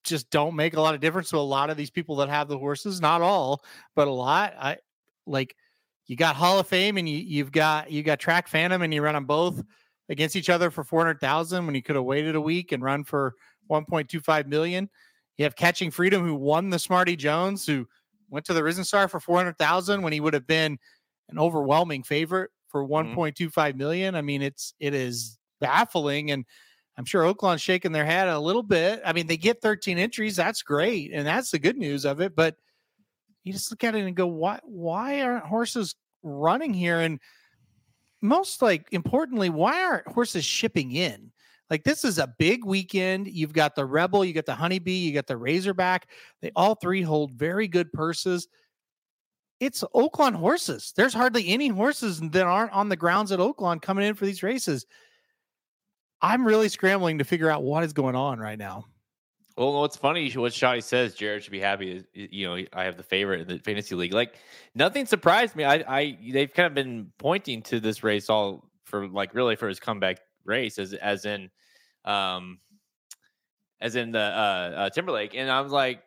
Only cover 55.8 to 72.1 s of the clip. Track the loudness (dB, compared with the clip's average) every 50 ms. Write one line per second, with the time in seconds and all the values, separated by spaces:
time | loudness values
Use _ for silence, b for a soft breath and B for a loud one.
55.8 | _ _ _ _ _ _ _ _ 0 2 2 2 4 4 4 4 2 0 0 0
56.8 | 2 2 2 2 2 0 0 -2 -2 -2 0 0 2 2 0 0 -2 -2 -2 -2
57.8 | -2 -2 -2 -2 -2 0 0 -2 -2 -2 -4 -6 -8 -10 -10 -10 -10 -10 -12 -12
58.8 | -14 -18 _ _ _ _ _ _ _ _ _ _ _ _ _ -2 0 0 2 2
59.8 | 0 -2 -2 0 0 0 0 0 -2 -4 -2 -2 -2 -2 0 2 2 2 2 0
60.8 | -2 0 0 0 0 0 -2 -6 -6 -6 -6 -6 -8 -10 -8 -4 -2 -2 -2 -2
61.8 | -4 -8 -10 -12 -14 _ _ -16 -16 -12 -10 -8 -6 -6 -6 -8 -8 -8 -8 -6
62.8 | -6 -6 -8 -10 -6 -2 -2 0 0 0 -2 -4 -4 -8 -10 -8 -6 -6 -6 -6
63.8 | -6 -6 -4 -4 -4 0 0 0 -2 -2 B B B B B B B B -2 0
64.8 | 0 2 2 -2 0 0 -2 2 4 4 4 4 2 0 -2 0 2 2 2 2
65.8 | 2 -2 -2 -2 -2 -2 -6 -10 -10 -4 -2 0 0 0 2 0 0 2 0 -2
66.8 | -4 -4 -6 -10 -10 -12 _ -4 -2 0 0 0 -2 -6 -8 -8 -6 -4 -4 -2
67.8 | -2 -2 -2 -2 0 0 0 0 0 2 2 2 2 0 -4 -8 -14 _ _ _
68.8 | _ -8 -6 -6 -6 -4 -4 -4 -4 -2 -2 0 0 0 0 0 -4 -6 -6 -6
69.8 | -6 -6 -2 0 0 -2 -2 -4 _ _ _ _ _ -4 -2 -2 -2 -4 -6 -8
70.8 | -8 -8 -8 -6 -4 -4 -4 -4 -4 -6 -8 -8 -10 -14 b b b b b b
71.8 | b b b b -6 -4